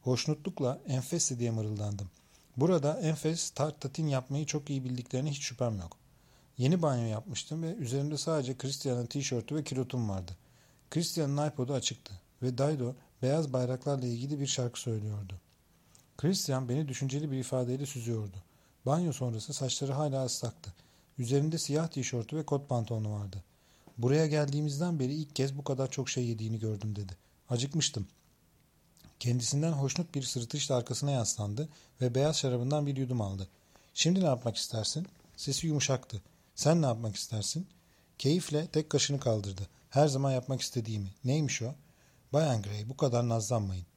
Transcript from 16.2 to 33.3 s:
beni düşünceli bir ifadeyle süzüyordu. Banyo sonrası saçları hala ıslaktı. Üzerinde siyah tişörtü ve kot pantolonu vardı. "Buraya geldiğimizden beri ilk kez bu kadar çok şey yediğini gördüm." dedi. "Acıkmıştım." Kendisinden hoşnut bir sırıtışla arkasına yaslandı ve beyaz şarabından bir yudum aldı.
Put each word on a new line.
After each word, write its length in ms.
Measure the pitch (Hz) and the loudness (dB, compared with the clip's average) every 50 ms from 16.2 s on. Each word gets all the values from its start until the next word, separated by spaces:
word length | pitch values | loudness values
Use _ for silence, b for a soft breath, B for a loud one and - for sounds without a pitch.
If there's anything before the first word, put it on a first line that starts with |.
| - 160 196 190 - - 135 131 135 120 | 2 2 2 2 0 0 0 0 0 0
beni 180 | 123 147 156 | 0 0 0
düşünceli 440 | 139 127 - 139 135 131 143 156 151 | -2 -2 -2 -2 -2 0 -2 -2 -2
bir 60 | 135 | -2
ifadeyle 480 | 131 127 - 135 127 127 123 127 135 143 | -2 -2 0 0 0 2 0 0 -2 -4
süzüyordu. 580 | 139 - 127 113 117 117 110 107 98 90 95 - b b b b b b b _ | -6 -6 -6 -2 -2 -2 -2 -2 -6 -8 -14 -18 b b b b b b b _
Banyo 280 | 127 143 170 180 165 139 | 2 2 2 2 0 0
sonrası 400 | - 131 123 113 110 107 - 143 | 0 -2 -2 -2 -4 -6 -6 -4
saçları 400 | - 135 123 - - 143 135 131 | -4 -2 -2 -2 -2 -2 -2 0
hala 320 | 139 151 147 135 135 131 | 0 0 0 0 0 0
ıslaktı. 480 | 123 - - - 117 - - - - - b b b b b b b b | -2 -2 -4 -4 -6 -6 -8 -16 -16 -16 b b b b b b b b
Üzerinde 400 | - 120 117 135 139 147 156 156 | -6 0 2 4 4 4 2 0
siyah 300 | 160 - - 139 151 165 | -2 -2 0 0 0 0
tişörtü 500 | 160 - 135 120 - - 120 110 - 151 | 0 -2 -4 -4 -2 -2 -2 -4 -2 -4
ve 80 | 160 151 | -4 0
kot 240 | - 147 139 139 - | 0 0 0 0 0
pantolonu 420 | 127 120 110 - 120 110 107 107 | 0 0 0 0 -2 -2 -2 -2
vardı. 320 | 107 104 101 95 95 95 - B B B B B B B B B B | -2 -4 -6 -6 -8 -10 -12 B B B B B B B B B B
"Buraya 300 | - 117 123 143 156 160 | 0 2 4 6 6 4
geldiğimizden 720 | 151 151 151 147 143 139 147 151 151 139 143 175 180 170 151 | 4 4 2 2 2 0 0 0 0 0 0 0 0 2 0
beri 140 | 127 127 143 | 0 0 0
ilk 220 | 156 156 147 - | -2 -4 -4 0
kez 220 | - 131 135 135 | 0 0 0 0
bu 60 | 143 143 | -4 -2
kadar 280 | - 135 127 135 127 | -2 0 0 0 -2
çok 180 | - - 127 - | -2 -4 -4 -2
şey 160 | - 131 123 | -2 0 0
yediğini 340 | 117 117 110 110 110 113 110 | 0 0 -2 -2 -2 -2 -2
gördüm." 360 | 113 110 107 101 107 107 104 | -2 -2 -2 -2 -4 -4 -4
dedi. 220 | 104 101 92 90 b b b b b b - | -4 -6 -6 -8 b b b b b b -2
"Acıkmıştım." 580 | 127 117 131 139 147 160 139 - - 107 95 - _ _ _ _ _ _ _ _ _ _ _ _ _ _ _ _ _ - - - _ _ | 0 0 0 0 0 0 0 0 0 -4 -6 -6 _ _ _ _ _ _ _ _ _ _ _ _ _ _ _ _ _ -20 -20 -20 _ _
Kendisinden 520 | - 120 120 123 120 - 139 143 156 165 | 0 0 2 2 2 0 2 2 2 2
hoşnut 440 | 160 139 139 131 - - 170 - - | 2 2 0 0 0 0 -2 -2 -4
bir 80 | 143 131 | -4 -4
sırıtışla 520 | - - 127 117 113 - 147 139 - 131 | -2 -4 -4 -4 -4 -4 -4 0 2 2
arkasına 360 | 123 117 - 123 - 143 143 | 2 2 0 -4 -2 0 0
yaslandı 580 | 139 127 110 - - - 104 101 104 120 151 160 B B B B B _ | 2 2 0 0 0 -2 -2 -2 -2 -4 -4 -6 B B B B B _
ve 140 | 127 123 117 | 0 2 4
beyaz 220 | 131 139 151 151 | 4 4 4 2
şarabından 480 | - - 131 123 120 123 131 147 151 143 | 2 0 2 0 0 0 2 2 2 0
bir 120 | 143 139 | 0 0
yudum 240 | 131 135 123 127 120 | 0 0 0 0 0
aldı. 260 | 104 98 | 0 0